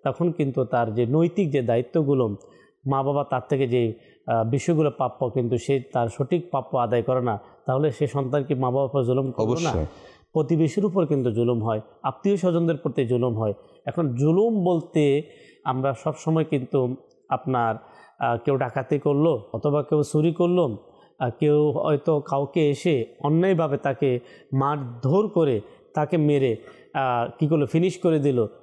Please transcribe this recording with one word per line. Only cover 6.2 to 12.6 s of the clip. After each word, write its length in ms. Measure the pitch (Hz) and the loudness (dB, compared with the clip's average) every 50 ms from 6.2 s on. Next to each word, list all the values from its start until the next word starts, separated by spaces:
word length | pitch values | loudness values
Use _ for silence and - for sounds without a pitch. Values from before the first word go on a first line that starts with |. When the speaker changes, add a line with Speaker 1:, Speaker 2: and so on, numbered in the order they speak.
| 139 127 175 170 - - | -4 -2 -2 -4 -2 -4
Speaker 1:
প্রাপ্য 280 | - 135 - - - 127 | -6 -6 -4 -2 -2 -2
আদায় 240 | 120 110 120 120 | 0 0 0 0
করে 200 | 110 - 131 127 | 0 0 0 0
না, 160 | 123 123 104 101 - - - _ _ | 0 -2 -4 -4 -8 -16 -20 _ _
তাহলে 240 | - 131 135 151 151 | -4 -2 0 0 -2
সে 160 | 117 - 147 | 0 -2 -4
সন্তান 380 | 131 - 143 135 123 135 147 135 | -2 -2 -4 -4 -2 -2 -4 -2
কি 100 | 135 139 | -2 -2
মা 160 | 127 131 127 | -2 -2 0
বাবার 160 | 123 139 139 | 0 0 -2
উপর 180 | 127 135 139 123 | 0 0 0 0
জুলুম 260 | 120 127 131 135 131 | 2 0 0 0 -2
করবে 340 | 120 - 110 110 123 165 170 | -2 -2 0 0 0 0 -2
না? 60 | 156 | -2
Speaker 2:
অবশ্যই। 140 | 113 85 76 - - - - - - _ _ _ | -2 -2 -4 -4 -8 -18 -20 -20 -20 _ _ _
Speaker 1:
প্রতিবেশীর 520 | _ 160 151 - 170 151 160 151 - 208 196 | _ -2 0 0 2 2 2 0 0 0 -2
উপর 220 | 202 165 196 165 | 0 0 0 0
কিন্তু 240 | 143 151 139 123 123 | 2 0 0 0 0
জুলুম 320 | 107 113 120 120 123 117 | 0 0 0 2 0 0
হয়, 180 | 107 117 110 107 - - - _ | 0 -2 -2 -4 -6 -12 -20 _
আত্মীয় 340 | - 135 - - - 196 202 | -6 -6 -6 -2 0 0 0
স্বজনদের 400 | 185 180 180 165 170 | 2 2 0 2 2